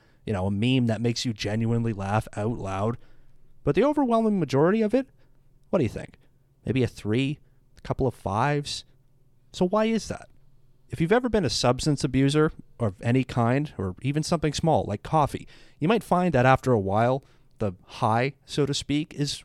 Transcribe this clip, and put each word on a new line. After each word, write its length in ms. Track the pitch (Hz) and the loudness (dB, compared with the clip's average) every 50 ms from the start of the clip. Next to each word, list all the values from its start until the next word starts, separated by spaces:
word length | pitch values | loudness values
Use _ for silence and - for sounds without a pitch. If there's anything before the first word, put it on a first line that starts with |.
| _ _ _ _ _ | _ _ _ _ _
you 80 | - 104 | -6 -4
know, 120 | 92 92 | -2 -2
a 60 | 101 | -2
meme 360 | 101 98 113 127 131 131 123 | -2 0 2 2 2 2 2
that 140 | 113 110 101 | 2 0 0
makes 240 | 117 120 117 - - | -2 -2 -2 -2 -4
you 60 | 127 | -6
genuinely 640 | 107 - - 101 107 113 113 113 117 117 117 117 107 | -6 -4 -4 -4 -2 -2 0 0 0 0 0 -2 -4
laugh 340 | 98 98 98 104 110 - - - | -4 -4 -2 -2 -2 -2 -4 -6
out 240 | 104 104 117 120 80 | -4 -4 -4 -4 -4
loud, 380 | 85 95 95 95 104 113 127 - - - - - - - - - - - - - - | -6 -6 -6 -4 -4 -4 -4 -6 -12 -20 -20 -20 -20 -20 -20 -20 -20 -20 -20 -6 -4
but 100 | 143 143 | 0 2
the 100 | 175 247 | 4 2
overwhelming 560 | 294 294 302 277 233 233 226 226 220 208 185 | 2 2 0 0 2 2 2 2 2 0 0
majority 420 | 156 131 131 135 156 175 214 226 | 0 0 2 4 4 4 4 2
of 120 | 214 202 247 | 2 2 2
it, 140 | 269 262 - _ _ - _ _ - _ - _ _ _ _ | 0 0 -2 _ _ -20 _ _ -20 _ -20 _ _ _ _
what 100 | - 185 | 0 0
do 40 | 131 | 0
you 60 | 101 | 0
think? 300 | - - - - - _ _ _ _ _ _ _ _ _ _ | -2 -6 -12 -14 -18 _ _ _ _ _ _ _ _ _ _
Maybe 180 | - - 131 117 | -2 0 0 0
a 40 | |
three, 520 | 107 - - - 104 107 127 135 139 147 - - _ _ _ _ _ - | -2 -4 -6 -4 -2 0 0 0 -2 -4 -8 -14 _ _ _ _ _ -20
a 40 | - | -18
couple 240 | - - - - 135 | -10 -8 -4 -2 -2
of 80 | 120 - | -2 -2
fives? 720 | - - 90 98 110 127 147 147 147 143 - - - - - _ _ _ _ _ _ _ _ _ _ _ _ - | -4 -6 -4 -2 0 0 0 0 -2 -4 -6 -10 -10 -12 -16 _ _ _ _ _ _ _ _ _ _ _ _ -4
So 120 | - 185 | -2 -2
why 200 | 180 202 214 220 | 0 2 0 2
is 240 | 226 226 208 - - | 2 0 -2 -4 -6
that? 180 | - - - - - - - - - - - - _ _ _ _ | -10 -12 -12 -20 -20 -20 -20 -20 -20 -20 -20 -20 _ _ _ _
If 100 | - - | -4 -2
you've 140 | 165 165 214 | 2 2 4
ever 160 | 247 254 240 | 2 4 2
been 160 | 214 214 160 | 2 2 2
a 40 | 120 | 0
substance 540 | - - - 123 127 127 - 156 143 - - | 0 2 2 2 2 2 2 0 0 0 -2
abuser 480 | 135 123 131 139 139 143 151 156 160 - - - - - | 0 2 2 2 4 4 4 2 2 0 -6 -16 -20 -6
of 180 | - 120 104 95 - | -4 -4 -4 -4 -2
any 220 | - 117 123 131 127 | -2 0 2 2 0
kind, 500 | - - 127 117 117 127 143 151 143 - | 0 0 0 2 2 2 0 -2 -4 -6
or 180 | - 98 92 90 - | -6 -6 -6 -6 -6
even 200 | - 135 143 156 | -6 -4 -4 -4
something 320 | 151 - 180 156 160 151 143 | -2 -2 -2 0 0 -2 -2
small 300 | - - 160 147 120 - | -2 0 2 2 2 0
like 160 | - 208 - | -2 -6 -8
coffee, 460 | - - 165 156 139 - - - - - - - - - - - | -6 -2 0 0 0 0 -2 -8 -10 -16 -20 -20 -20 -20 -8 -2
you 80 | 143 | 0
might 160 | 175 233 226 - | 2 2 2 2
find 300 | - 185 180 180 180 131 | 0 0 2 2 2 4
that 120 | 123 123 | 4 6
after 280 | 131 131 - - 131 123 | 6 4 4 4 2 2
a 60 | 107 | 2
while, 440 | 95 95 98 110 117 123 131 135 - - - _ - _ - _ | 2 0 2 2 2 2 0 -2 -4 -12 -20 _ -20 _ -8 _
the 140 | 110 101 90 - - | -4 -4 -4 -8 -14
high, 480 | - - - 127 110 110 117 127 143 - _ _ | -20 -6 -2 0 0 2 2 0 -2 -4 _ _
so 200 | - - 156 143 | -6 -2 -2 -2
to 80 | 135 143 | 0 -2
speak, 420 | - - - 143 151 151 - - | -4 -4 -2 -2 -2 -2 -4 -6
is 280 | - 147 135 - - | -6 -4 -4 -4 -8